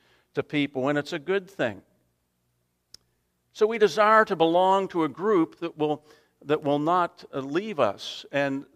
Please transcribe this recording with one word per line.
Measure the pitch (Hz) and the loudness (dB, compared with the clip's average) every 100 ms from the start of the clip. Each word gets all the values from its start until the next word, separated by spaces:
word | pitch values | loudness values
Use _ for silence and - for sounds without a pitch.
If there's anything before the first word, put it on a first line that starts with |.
| _ _ _ | _ _ _
to | - | -10
people, | - 151 143 135 131 | -6 -4 -4 -4 -2
and | 147 | -2
it's | 143 | -4
a | 170 | -8
good | 143 196 185 | -4 -6 -6
thing. | - 127 98 _ _ _ _ _ _ _ _ _ _ _ - _ _ _ _ _ | -6 -6 -6 _ _ _ _ _ _ _ _ _ _ _ -20 _ _ _ _ _
So | - 214 | -2 0
we | 226 | 2
desire | 208 165 208 220 214 | 2 4 4 6 4
to | 175 | 2
belong | 165 170 185 190 190 | 2 4 4 2 0
to | 175 | -2
a | 156 | -2
group | 131 202 196 160 - | -2 0 2 2 -4
that | 170 156 | -10 -4
will, | 151 147 _ - _ _ | -4 -4 _ -20 _ _
that | 139 151 | -4 -4
will | 143 143 | 0 0
not, | 151 180 170 _ - | 2 0 0 _ -12
uh, | 143 | -10
leave | 135 151 214 165 | -4 -4 -4 -2
us, | 110 98 - - - | -2 -2 -12 -14 -6
and | 143 139 135 147 | -4 -2 -4 -10